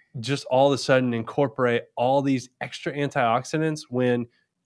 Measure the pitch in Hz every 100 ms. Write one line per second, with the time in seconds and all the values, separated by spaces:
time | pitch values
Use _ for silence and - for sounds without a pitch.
0 | _ 135 110 139 - 127 143 135 - 131
1 | 127 117 113 - 139 - 123 117 - -
2 | 123 139 139 131 - - 135 - 170 139
3 | 143 143 117 127 131 160 160 151 - 127
4 | 123 120 120 _ _ _